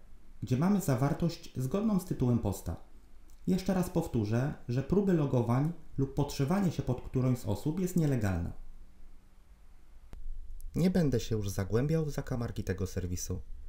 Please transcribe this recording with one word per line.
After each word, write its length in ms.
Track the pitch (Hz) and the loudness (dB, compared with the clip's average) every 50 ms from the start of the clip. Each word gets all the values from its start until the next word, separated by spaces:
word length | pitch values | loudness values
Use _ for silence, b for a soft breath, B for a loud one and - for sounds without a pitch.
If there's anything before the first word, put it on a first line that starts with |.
| - - - - - - - - - | -16 -18 -16 -16 -16 -16 -10 -10 -2
gdzie 140 | - 127 120 | 0 2 2
mamy 240 | 160 190 208 190 | 4 4 4 4
zawartość 720 | - - 135 117 135 147 165 - 175 165 - - - - - 127 | 4 2 2 4 4 2 2 2 0 0 -2 -2 -10 -10 -6 -4
zgodną 400 | 131 135 185 196 220 226 208 180 | -4 -2 0 0 2 2 2 2
z 60 | - | 0
tytułem 340 | - 151 - 131 123 120 107 | 0 -2 0 2 4 4 4
posta. 360 | - 101 92 - - - 82 - - - - - - - - - - - - - - - | 2 0 -2 -2 -4 -6 -6 -6 -8 -14 -18 -18 -18 -18 -18 -18 -16 -16 -18 -6 0 0
Jeszcze 260 | 185 180 - - 190 | 0 2 2 2 2
raz 160 | 185 175 - | 2 0 2
powtórzę, 640 | - 170 156 - - 120 104 101 113 120 131 151 - - - - | 0 0 -2 0 0 0 2 2 2 2 2 0 -2 -6 -6 -2
że 160 | 120 131 131 | -2 -2 0
próby 300 | - 175 196 196 196 180 | 2 2 4 4 6 4
logowań 600 | 160 147 135 131 123 117 110 120 131 147 160 175 - - - - - | 4 4 4 4 2 4 4 4 4 2 2 0 -4 -8 -6 -2 -2
lub 160 | 107 - - | -2 0 2
podszywanie 580 | - 143 - - - 139 131 180 202 196 170 | 0 0 0 2 0 0 2 2 2 2 2
się 120 | - - 127 | 0 0 0
pod 180 | - 123 - | 0 -2 -2
którąś 380 | - - - 131 123 127 127 - | -2 -2 -2 2 2 2 2 2
z 60 | - | 0
osób 340 | 104 101 - - 151 160 185 | -2 -2 0 0 -2 0 0
jest 160 | 185 180 - | -2 2 2
nielegalna. 580 | 175 160 147 135 120 104 98 92 85 87 - - - - - - - - - - - - - - - - - - - - - - - - - - - - - - - - - - - - - - - - - - - - - - | 4 4 4 2 2 2 2 2 0 0 -2 -4 -6 -10 -10 -12 -12 -14 -16 -16 -14 -14 -14 -14 -16 -18 -20 -20 -20 -20 -20 -20 -20 -20 -20 -20 -20 -20 -18 -18 -18 -16 -14 -10 -6 -4 -4 -4 -4 -4 -6 -6 -6 -6 -2 0
Nie 140 | 139 160 190 | 2 4 4
będę 300 | 180 185 165 139 123 113 | 4 4 4 4 2 2
się 160 | - - 117 | 0 0 -2
już 140 | 107 101 101 | -2 -2 -2
zagłębiał 560 | 92 - 98 95 104 117 139 147 160 160 156 | -2 -2 -2 2 2 2 2 4 2 0 0
w 60 | 143 | 0
zakamarki 520 | 127 - - - 139 120 117 117 - - 101 | -2 -4 -4 -4 -4 -4 -4 -4 -4 -4 -4
tego 240 | - 95 92 95 - | -2 -2 -2 -2 -4
serwisu. 540 | - 95 90 87 90 85 - - 92 92 - - - b b | -4 -4 -4 -4 -4 -4 -4 -6 -6 -6 -6 -8 -10 b b